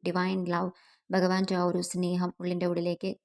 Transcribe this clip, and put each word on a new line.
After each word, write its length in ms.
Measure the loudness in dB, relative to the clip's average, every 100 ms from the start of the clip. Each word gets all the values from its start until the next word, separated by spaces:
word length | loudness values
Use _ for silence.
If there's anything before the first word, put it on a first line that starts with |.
ഡിവൈൻ 360 | -2 0 0 0 0
ലവ്, 240 | -2 -2 -8 _ _ _
ഭഗവാന്റെ 460 | 2 4 2 2 2
ആ 80 |
ഒരു 180 | 2 0
സ്നേഹം 480 | -2 -2 0 2 0 -2
ഉള്ളിൻ്റെ 280 | -4 0 0
ഉള്ളിലേക്ക് 460 | 0 -2 -2 -6 -8